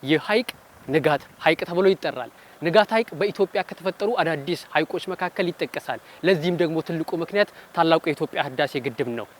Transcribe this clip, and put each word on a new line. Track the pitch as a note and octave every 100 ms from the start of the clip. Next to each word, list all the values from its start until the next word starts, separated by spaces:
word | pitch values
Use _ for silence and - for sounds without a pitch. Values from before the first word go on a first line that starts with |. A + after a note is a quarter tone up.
ይህ | C3 D3+
ሐይቅ | - G#3+ B3+ - - - -
ንጋት | D3+ D3 C#3+ - -
ሐይቅ | D#3+ D#3+
ተብሎ | - F3 F#3+
ይጠራል። | F#3+ D#3+ B2 A#2+ - - -
ንጋት | D#3 F#3 G#3
ሐይቅ | A3+ A#3
በኢትዮጵያ | D3+ G3+ - F#3+ G3+
ከተፈጠሩ | F3+ - F#3 F3+ G3+ A#3
አዳዲስ | E3 D#3+ C#3 E3+ -
ሐይቆች | D3+ D#3 F3+ -
መካከል | F3+ F3+ - F3+
ይጠቀሳል። | D#3+ D3+ D3+ - A#2+ - -
ለዚህም | E3 F#3 E3 F3
ደግሞ | E3+ D#3+
ትልቁ | - E3 D#3+ E3+
ምክንያት | E3+ G3+ G#3 - -
ታላቁ | - E3 E3
የኢትዮጵያ | - C#3+ D3+ -
ህዳሴ | C#3+ C3 C#3+ D3
ግድብ | B2+ A#2 A#2+
ነው። | A#2+ G2+